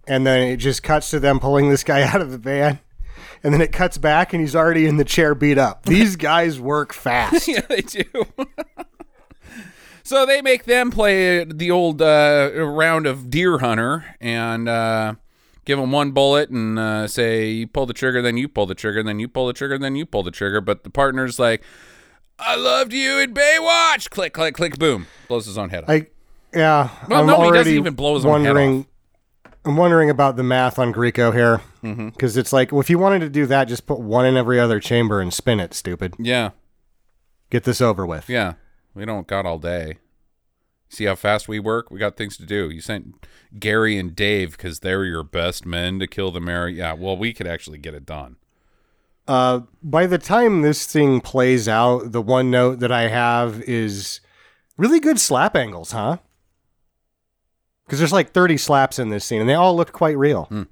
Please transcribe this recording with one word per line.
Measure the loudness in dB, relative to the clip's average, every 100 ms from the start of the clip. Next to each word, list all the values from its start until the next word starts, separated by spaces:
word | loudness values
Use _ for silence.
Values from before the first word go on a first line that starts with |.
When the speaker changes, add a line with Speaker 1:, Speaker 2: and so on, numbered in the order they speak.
| -4
Speaker 1:
and | 0 2
then | 2
it | 2 0
just | -2 -2
cuts | 0 0 0
to | 0
them | 2 2
pulling | 2 2 4
this | 2
guy | 2 0
<laughs> | 2
out | 0
of | -2
the | -6
van. | -6 0 0 -2 -10 -14 -14 -14 -20 -6
And | 0
then | 2
it | 2
cuts | 2 0 0
back | 2 2 2
and | 0
he's | 0 2
already | 2 4 2
in | 2
the |
chair | 2 2 2
beat | 2 2 4
up. | 2 0 2
Speaker 2:
<laughs> |
Speaker 1:
These | 4 4 2
guys | 0 2 2 -2
work | -4 -2 -4
fast. | -6 -2 0 0 0 0
Speaker 2:
<laughs> | -4
Yeah, | -2
they | -4
do. | -4 -6 -6 -6 -6 -8
<laughs> | -12 -10 -16 -16 -20 _ -20 _ _ -20 -20 -20 -20 -20 -20 -20
So | -2 0
they | 2 2
make | 2 0 2
them | 2 2
play | 2 2 4 4 2
the | 0 -4 0
old, | 2 2 2
uh, | 4 6 6 4 2
round | 0 -2 0 2 2 0
of | -4 -4
Deer | 0 2 2
Hunter | 2 0 0 -4 -8 -12
and, | -6 -4 -4 -4 -2
uh, | -2 0 -2 -4 -8 _ _ _ _
give | -4 -2
'em | 0
one | 0 0
bullet | 2 4 4 0
and, | -4 -4 -2
uh, | -2 -4 -4
say, | -2 0 0 -2
"You | -4 -6
pull | -6 -6
the |
trigger, | -4 -2 0
then | 0 -2
you | -4
pull | -4 -4
the | -4
trigger, | -6 -4
then | -4 -6
you | -6
pull | -4 -4
the |
trigger, | -4 -6 -6
then | -4 -6
you | -6
pull | -6
the | -6
trigger." | -6 -4 -2
But | -2 -6
the | -6
partner's | -2 0 0 -6 -2
like, | 0 0 -6 -20 -20 -20 _ _ _ -10
"I | -4
loved | -2 0 0 0
you | -2 -2 0
in | -2
Baywatch." | 2 2 4 2 2 2 0 -4
Click, | -6 -6
click, | -2 -4
click, | -2 -4 0
boom. | 0 0 -6 -20 -6
Blows | -6 -6
his | -8
own | -8
head | -8
off. | 0
Speaker 1:
I, | 0 0 _ _ -20 _
yeah, | 0 4 4 2 -6 0
Speaker 2:
Well, | 2
Speaker 1:
I'm | 6
Speaker 2:
no, | 6
he |
doesn't | 6 6
Speaker 1:
already | 4
Speaker 2:
even | 2 0
blow | -2 -2
his | 0
own | 2 2
head | 4
Speaker 1:
wondering | 4 2 0
Speaker 2:
off. | -4 _ _ _ _ _ -20 -10 -2
Speaker 1:
I'm | 2
wondering | 4 6 4
about | 4 2 2
the |
math | 0 2 0 0
on | -2
Grieco | 0 0 2 2
here, | 4 4 2 -2 _
Speaker 2:
Mm-hmm. | -10 -10 -10
Speaker 1:
'cause | -4 -2 -2
it's | 0
like, | 0 2
well, | 0
if | 2
you | 2
wanted | 2 0
to | -2
do | -2 0
that, | 2
just | 0 -4 -6
put | -8
one | -2 2 2
in | 2
every | 2 2
other | 2 0
chamber | 0 0 2 0
and | -2
spin | -4 -2 -2
it, | -4
stupid. | -8 -10 -8 -8 -6
Speaker 2:
Yeah. | -4 -2 -2 -8 _ _ _ _ _ _ _ _ _
Speaker 1:
Get | -2
this | -2 0
over | 0 0 -4
with. | -8 -6
Speaker 2:
Yeah. | -4 -4 -6 _ _ _
We | -16
don't | -10 -10 -6
got | -6 -4
all | -6
day. | -6 -8 -8 -14 _ _ _ _ _ _ _ _ _
See | -6
how | -4 -2
fast | -2 -2 -4
we | -8
work? | -4 -6 -6
We | -8
got | -8 -6
things | -12 -12
to | -8
do. | -6 -6
You | -8
sent | -12 -12 -12 -20 -20 _ _ -8
Gary | -2 0 0 -2
and | -6 -4
Dave | -2 -2 -4 -8
'cause | -14 -10
they're | -4 -2
your | -2 -6
best | -8 -4 -4 -6 -8
men | -6 -6 -6
to | -8
kill | -6 -6
the | -6
mayor. | -6 -6 -6
Yeah, | -6 -8
well, | -8 -6 -6
we | -6
could | -8 -10
actually | -10 -12 -18
get | -16
it | -18 -14
done. | -14 -14 -20 _ _ _ _ _ _ _ _ -2
Speaker 1:
Uh, | 0 2 0 -6 _
by | -4 0 0
the | 0
time | 0 2 4 4
this | 2 0 -2
thing | 2 4 2
plays | 0 0 2 2 2
out, | 2 2 2 -2
the | -6
one | 0 2 2
note | 2 2 0
that | -2
I | 0 0
have | 0 2 2 -2 -4
is | -6 -4 -4 -6 -10 -14 _ _ _ _ _ -2
really | 2 2
good | 2 0
slap | 0 2 2 0
angles, | -2 -6 -10
huh? | -6 -4 -6 -10 _ _ _ _ _ _ _ _ _ _ _ _ _ _ _ _
'Cause | -2
there's, | 0
like, | 2 2
thirty | 2 2 2
slaps | 2 2 2 0
in | -6
this | -6
scene, | -4 -2
and | 2
they |
all | 4 4 2
looked | -2
quite | 0 0 2
real. | 0 0
Speaker 2:
Hmm. | -4 -10 -10